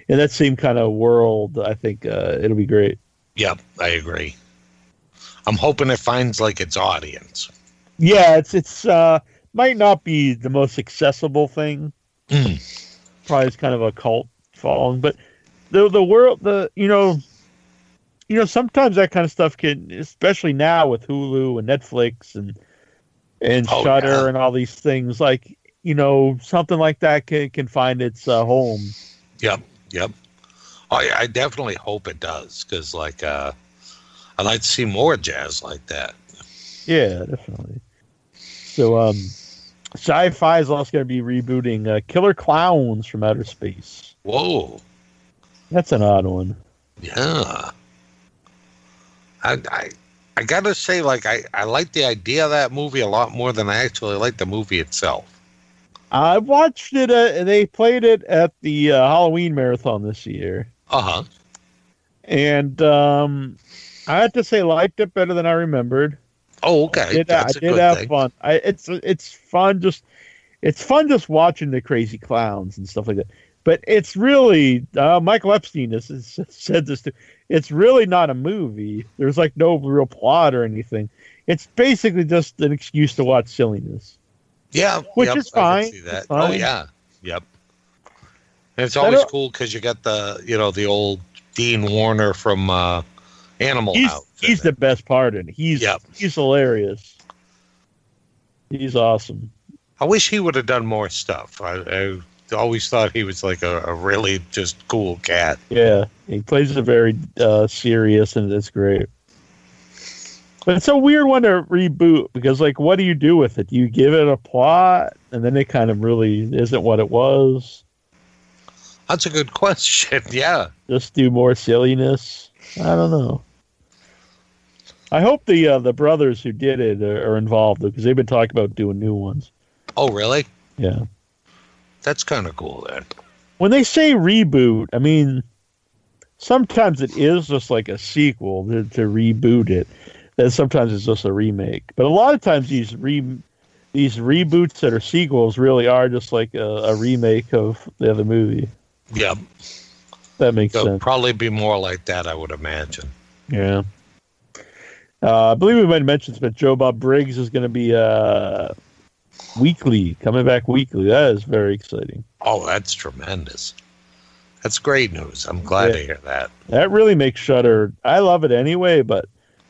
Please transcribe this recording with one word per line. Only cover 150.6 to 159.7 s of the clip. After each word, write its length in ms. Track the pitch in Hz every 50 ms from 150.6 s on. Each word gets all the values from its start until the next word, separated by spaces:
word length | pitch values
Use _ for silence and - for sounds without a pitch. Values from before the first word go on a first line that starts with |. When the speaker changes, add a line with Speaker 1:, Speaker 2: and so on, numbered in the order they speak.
| 104 104 -
Speaker 2:
There'll 140 | 113 110 107
Speaker 1:
sense. 140 | 98 98 -
Speaker 2:
probably 320 | 131 131 127 123 123 117
be 160 | 104 113 117
more 280 | 104 110 104 107 104 98
like 280 | 95 92 90 90 -
that, 200 | - 90 90 87
I 80 | 85 82
would 160 | 80 80 78
imagine. 600 | 76 71 76 76 78 78 76 73 - - 71 69 - _ _ _ _ _ _ -
Speaker 1:
Yeah. 320 | 135 101 98 98 98 98 101 101 - _ _ _ _ _ _ _ _ _ _ _ _ - - _ _ - - - - - _ _ _ - -
Uh, 300 | 110 113 113 113 113 113
I 20 |
believe 220 | 117 185 214 240
we 100 | 233 208
might 100 | 170 170 156
have 60 | 139
mentioned 300 | 135 147 139 - - 113
this, 60 | 110
but 140 | 135 117 110
Joe 200 | - 143 135 131
Bob 240 | 127 131 127 120 113
Briggs 400 | 127 131 135 143 143 131 123 127
is 100 | 123 113
gonna 200 | 113 131 123 120
be, 260 | 117 123 120 117 117
uh, 760 | 117 113 110 110 110 107 107 107 104 101 98 101 98 - - - - _ _ _ _ _ _ _ _ _ _ _ - - - - 113
weekly, 540 | 127 170